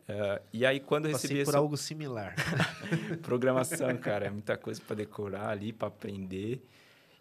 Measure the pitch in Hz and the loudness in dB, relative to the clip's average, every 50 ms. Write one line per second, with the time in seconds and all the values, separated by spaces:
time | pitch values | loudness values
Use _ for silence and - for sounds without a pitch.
0 | _ - 104 104 104 101 101 95 - - - 113 120 127 135 139 139 - 147 151 | _ -8 -2 0 0 0 0 0 -4 -6 -2 2 4 4 4 2 2 2 2 2
1 | 156 156 147 127 - 139 139 139 143 139 143 143 147 147 147 139 - - 156 156 | 2 2 0 0 0 0 2 2 2 4 6 6 6 4 2 -2 -4 -6 -6 -6
2 | 151 143 123 107 101 92 90 131 143 - 170 135 160 - - - - 208 196 151 | -6 -6 -4 -4 -6 -4 -4 -2 -2 0 2 2 2 2 0 -6 -4 -2 -2 -2
3 | - 214 170 165 - - 123 123 123 131 127 131 127 - 170 - 139 127 127 120 | 0 -2 -4 -6 0 0 2 4 4 6 6 4 4 2 0 0 0 0 0 0
4 | - - 104 104 101 101 101 104 107 - 113 - - 113 113 107 - - 117 104 | 0 -2 0 0 0 -2 -4 -4 -2 -2 -2 -2 -2 -6 -8 -8 -6 -6 -4 -4
5 | 107 104 - - 104 101 95 98 104 110 110 101 98 110 113 - - 104 98 - | -4 -6 -6 -6 -6 -4 -4 -4 -2 -2 -2 -2 -4 -6 -4 -2 -4 -4 -4 -6
6 | - 110 101 98 95 92 92 92 101 110 123 135 - - - - - - - - | -8 -8 -6 -6 -6 -6 -4 -4 -2 -2 -4 -6 -8 -14 -20 -20 -20 -20 -20 -20
7 | _ _ - _ | _ _ -20 _